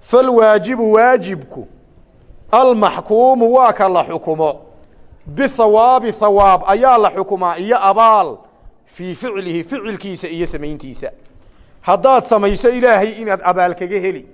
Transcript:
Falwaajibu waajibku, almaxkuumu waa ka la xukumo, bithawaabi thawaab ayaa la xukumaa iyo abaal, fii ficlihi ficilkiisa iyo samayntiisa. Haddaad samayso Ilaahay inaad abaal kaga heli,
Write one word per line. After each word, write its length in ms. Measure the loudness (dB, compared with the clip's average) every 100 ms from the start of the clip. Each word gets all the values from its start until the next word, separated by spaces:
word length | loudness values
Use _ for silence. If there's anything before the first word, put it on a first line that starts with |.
Falwaajibu 920 | 2 2 4 4 4 2 0 -4 2
waajibku, 720 | 4 4 2 -2 -12 -12 -18 -20 -20 _ _ _ _ _ -20 0
almaxkuumu 1000 | 2 4 2 0 -2 -2 2 2 2 2
waa 200 | 4 2
ka 160 | 2 0
la 140 | 0
xukumo, 580 | -2 -6 -6 -4 -4 -4 -16 -20 -20 _ -20 -20 -14
bithawaabi 840 | -4 -4 0 2 4 4 2 -2
thawaab 500 | -2 0 4 4 2 0
ayaa 300 | 2 4 4
la 120 | 2
xukumaa 440 | -2 -6 -4 -4 -6
iyo 200 | -2 0
abaal, 540 | 0 2 4 2 0 -8 _ _ -20 _ _
fii 300 | -14 -12 -10
ficlihi 480 | -10 -8 -8 -8
ficilkiisa 640 | -8 -10 -8 -10 -12 -12 -10
iyo 200 | -8 -6
samayntiisa. 640 | -6 -10 -12 -14 -12 -14 -14 -20 -20 -20 _ _ _
Haddaad 420 | -2 0 2 2 2
samayso 440 | 0 0 0 -2
Ilaahay 420 | 2 2 2 0 -4
inaad 200 | -6 -4
abaal 320 | -2 0 -2 -2
kaga 240 | -6 -4
heli, 260 | -6 -8 -16